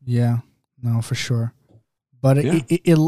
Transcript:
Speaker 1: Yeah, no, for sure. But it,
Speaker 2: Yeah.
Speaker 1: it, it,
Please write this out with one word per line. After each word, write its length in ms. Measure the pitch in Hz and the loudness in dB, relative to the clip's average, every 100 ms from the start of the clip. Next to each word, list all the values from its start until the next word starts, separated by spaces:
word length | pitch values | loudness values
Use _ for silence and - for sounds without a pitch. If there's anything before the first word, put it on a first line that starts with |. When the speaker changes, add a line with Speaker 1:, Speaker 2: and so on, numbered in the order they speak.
Speaker 1:
Yeah, 340 | 127 120 120 117 - _ _ _ | -4 0 0 -2 -6 _ _ _
no, 180 | 120 117 | -4 -4
for 120 | - | -4
sure. 400 | 123 - 117 113 - _ _ _ _ _ _ | -6 -4 -4 -4 -10 _ _ _ _ _ _
But 180 | 135 139 | 0 2
it, 60 | 143 | 2
Speaker 2:
Yeah. 140 | 170 - | -2 0
Speaker 1:
it, 120 | 170 | 0
it, 140 | 175 156 | 2 2